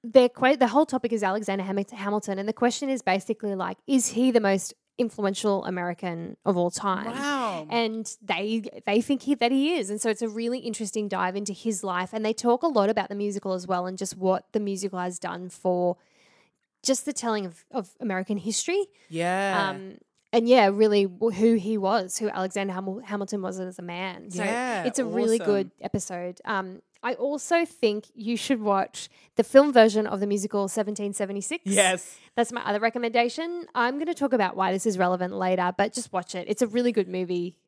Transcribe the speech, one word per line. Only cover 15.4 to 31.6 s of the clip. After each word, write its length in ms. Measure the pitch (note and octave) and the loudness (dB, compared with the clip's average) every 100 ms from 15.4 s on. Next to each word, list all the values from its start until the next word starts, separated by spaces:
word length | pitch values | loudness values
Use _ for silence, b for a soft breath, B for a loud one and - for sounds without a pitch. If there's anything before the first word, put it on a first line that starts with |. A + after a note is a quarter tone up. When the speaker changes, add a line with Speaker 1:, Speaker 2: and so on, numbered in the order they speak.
| F3+ | -12
Speaker 1:
for 480 | - F#3+ F3+ F3+ F3+ b b b b b b b _ | -4 0 2 0 -2 b b b b b b b _
just 220 | - C4 | -2 -2
the 80 | - | -2
telling 340 | - A#3 G#3+ F#3+ | -6 -4 -4 -4
of, 180 | E3 - | -12 -8
of 200 | C4 F#3 _ | -8 -8 _
American 380 | A#3+ F#3 F#3+ G#3 | -4 -4 -2 -4
history. 460 | F3 G3+ - F#4+ G4 b b | -2 -4 -2 -2 -2 b b
Speaker 2:
Yeah. 640 | E3 F3 F#3 G3 G3 G3 | -4 -2 0 0 0 0
Speaker 1:
Um, 280 | F#3+ F#3+ - _ _ _ | -4 -12 -18 _ _ _
and 160 | A#3+ A#3 | 0 6
yeah, 220 | B3+ G3+ | 8 8
really 340 | G3+ A3 G#3 G3 | 6 6 6 2
w-, 240 | F3+ A3+ | 0 -2
who 220 | F#3 A3+ A3+ | 4 4 4
he 200 | F#3 A3 | 2 -2
was, 420 | F#3+ A3 F#3 - | 2 0 0 -4
who 100 | A3 | -4
Alexander 440 | - F#3+ G3+ G3 | -2 -4 -2 -4
Hamil-, 280 | F#3 F#3+ G3 | -4 -6 -8
Hamilton 420 | - G#3 G3 G#3 | -6 -6 -4 -4
was 160 | F#3 F#3+ | -6 -6
as 200 | F#3 F3+ | -10 -10
a 40 | |
man. 480 | F3 F3 F#3+ F3+ F#3 | -12 -8 -8 -10 -10
So 120 | F3+ | -4
Speaker 2:
Yeah, 400 | G3 A3+ B3+ G#3+ | -2 -2 -2 -2
Speaker 1:
it's 140 | F3+ A#3+ | -4 -2
a 60 | |
really 360 | A#3+ A3 A#3 A3+ | -2 0 2 4
Speaker 2:
awesome. 60 | G3+ | 6
Speaker 1:
good 160 | G3+ F#3 _ | 4 2 _
episode. 600 | - G#3 - F3+ F3+ F3+ | -4 -4 -4 -6 -6 -8
Um, 380 | - G3+ F#3+ F#3 _ _ | -2 -2 -2 -10 _ _
I 120 | A#3+ | -6
also 500 | B3 C#4 C#4+ - E4+ | -2 -2 -2 2 2
think 420 | E4 - A3+ G#3 - | 2 2 2 2 -6
you 220 | - A3 A#3 | -10 -4 -4
should 240 | - B3+ | 0 0
watch 480 | G#3 G3 F#3+ - - b b - | 4 2 0 -6 -16 b b 0
the 60 | |
film 300 | A3+ C4+ D4 | 8 8 10
version 340 | B3 A3 G#3 G#3+ | 8 8 6 0
of 140 | G3 | -2
the 60 | G#3 | 0
musical 420 | G3+ G#3 G#3 G3 | -2 0 -2 -2
Seventeen 460 | A3 G#3 G#3 G3+ | -2 -4 -4 -6
seventy-six. 480 | G3+ G3 G3+ F#3+ E4 | -4 -4 -4 -6 -6